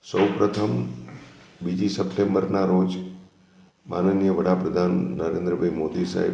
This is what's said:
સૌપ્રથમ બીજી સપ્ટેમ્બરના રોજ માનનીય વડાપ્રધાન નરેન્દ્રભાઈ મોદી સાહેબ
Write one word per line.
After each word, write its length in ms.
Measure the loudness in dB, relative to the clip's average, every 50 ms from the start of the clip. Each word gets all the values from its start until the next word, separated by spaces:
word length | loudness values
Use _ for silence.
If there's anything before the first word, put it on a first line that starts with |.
| _ -2
સૌપ્રથમ 760 | 2 2 2 2 4 2 0 2 2 0 0 0 0 -2 -4 -4 -8 -12 -14 -16 -16 -18 -20 -20 -20 -20 -20 -20 -16 -8
બીજી 260 | -6 -4 -2 0 0 -2
સપ્ટેમ્બરના 760 | 0 -2 -4 -4 0 0 2 2 2 2 2 2 0 2 2
રોજ 320 | 4 4 4 4 2 -2 -6 -8 -10 -14 -18 -20 -20 _ _ _ _ _ _ -20 _ _ _ _
માનનીય 440 | -6 -2 0 2 2 2 4 2 2
વડાપ્રધાન 600 | 2 2 2 2 2 2 0 0 0 2 2 2
નરેન્દ્રભાઈ 800 | 2 0 -2 -2 -4 -4 -2 -2 -2 -2 -2 -2 -2 0 0 0
મોદી 340 | 0 0 -4 -2 -2 -2 -4
સાહેબ 280 | -2 -2 -2 -2 -2